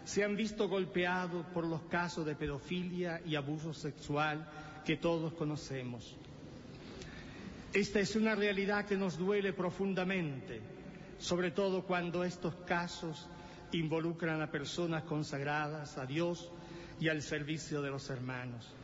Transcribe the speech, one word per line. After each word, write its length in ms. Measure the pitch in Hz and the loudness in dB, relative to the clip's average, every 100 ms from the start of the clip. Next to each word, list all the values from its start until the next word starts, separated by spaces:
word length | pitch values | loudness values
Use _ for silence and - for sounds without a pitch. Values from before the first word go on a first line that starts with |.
se 200 | - 196 | 0 2
han 120 | 208 208 | 4 4
visto 340 | 220 - 208 | 0 2 2
golpeados 760 | 190 185 180 180 185 180 175 160 | 2 2 2 4 2 0 -2 -2
por 180 | 170 165 | 0 2
los 160 | 160 | 0
casos 420 | - 175 175 175 156 | 0 0 0 0 0
de 100 | 147 | 0
pedofilia 840 | 151 143 - 180 180 180 175 165 165 | -2 -2 -2 -2 0 0 0 -2 0
y 100 | 151 | 0
abuso 380 | 135 156 160 | 0 -2 -4
sexual 760 | 151 151 - - 147 156 151 160 - - - - | -4 -6 -6 0 2 4 2 -4 -10 -12 -6 0
que 120 | 151 | 2
todos 360 | 170 170 160 | 4 4 2
conocemos. 840 | 160 151 151 - 135 123 120 - - - - - - - - - - - - - - - - - | 0 0 0 -2 -4 -4 -6 -8 -14 -14 -14 -14 -14 -14 -14 -12 -10 -10 -10 -12 -12 -12 -12 0
Esta 260 | 190 202 214 | 2 4 4
es 160 | 190 226 | 4 4
una 200 | 220 208 | 4 6
realidad 500 | 208 196 196 208 208 | 4 4 4 2 4
que 100 | 196 | 2
nos 220 | 196 151 | 2 2
duele 340 | 185 208 196 | 4 4 4
profundamente, 1120 | 180 170 - 196 185 185 190 160 131 - 113 107 - - - - - | 2 0 2 2 2 2 2 0 -2 -6 -8 -8 -12 -12 -12 -14 -8
sobre 340 | - 175 180 | 0 2 2
todo 320 | 175 196 185 | 4 4 2
cuando 400 | 185 180 175 175 | 2 0 2 2
estos 320 | 180 175 170 156 - | 0 0 -4 -4 0
casos 600 | 175 175 - 170 151 - - - - - | 0 0 -4 -6 -6 -10 -14 -14 -14 -2
involucran 680 | 170 160 160 160 165 165 156 | 0 2 2 2 0 0 2
a 80 | 151 | 0
personas 540 | 151 139 - 175 160 | -2 -2 0 2 0
consagradas 920 | 160 151 151 139 143 151 147 156 143 - | 0 0 0 -2 0 0 0 -4 -6 -6
a 80 | 131 | -2
Dios 440 | 147 170 170 - - - - - - | 2 2 0 -6 -12 -12 -12 -12 0
y 100 | 160 | 2
al 120 | 156 | 2
servicio 600 | - 151 147 156 - 147 | 0 -2 0 -4 -2 0
de 80 | 143 | 0
los 200 | 139 - | -2 -4
hermanos. 640 | 131 127 127 127 120 113 - | -4 -4 -4 -6 -8 -10 -16